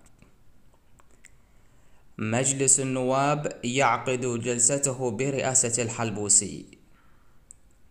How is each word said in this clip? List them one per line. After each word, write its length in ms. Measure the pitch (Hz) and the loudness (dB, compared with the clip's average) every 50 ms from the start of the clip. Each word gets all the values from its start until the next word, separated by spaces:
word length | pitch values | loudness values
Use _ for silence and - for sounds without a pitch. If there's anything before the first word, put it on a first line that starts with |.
| - - - - - - - - - - - - - - - _ _ _ - - - - - - - - - - - _ _ - - - - - - - - - - - - - | -20 -20 -20 -20 -20 -20 -20 -20 -20 -20 -20 -20 -20 -20 -20 _ _ _ -20 -20 -20 -20 -20 -20 -20 -20 -20 -20 -20 _ _ -20 -20 -20 -20 -20 -20 -20 -20 -20 -20 -20 -10 -8
مجلس 600 | - 110 110 120 135 135 135 135 139 131 - - | -4 -2 -2 0 0 0 0 0 2 2 4 2
النواب 800 | 135 131 131 131 127 127 131 135 139 143 151 151 147 - - - - | 2 0 -2 -2 0 0 2 2 2 2 0 0 -2 -6 -8 -6 -6
يعقد 580 | 120 123 135 139 120 117 120 - 135 131 123 | -4 0 2 4 4 2 2 0 -2 -2 -2
جلسته 920 | 120 127 120 117 117 123 123 120 - - 143 139 143 143 127 123 131 123 | -2 -2 -2 -2 -2 -2 0 2 4 4 4 2 0 -2 -2 -2 -2 -4
برئاسة 720 | 110 104 135 139 135 135 - 127 131 - - 117 113 123 120 | -2 -2 -2 -2 -2 -2 -2 0 2 2 2 2 0 -2 -2
الحلبوسي. 800 | 110 113 - 117 110 98 104 104 101 - - 104 92 78 - - - - - - _ - - _ - - - _ - - - - _ - - - - - - - - | -4 -2 -4 -4 -4 -4 -4 0 2 2 2 2 0 -4 -10 -14 -16 -20 -20 -20 _ -20 -20 _ -20 -20 -20 _ -20 -20 -20 -20 _ -20 -20 -20 -20 -20 -20 -20 -20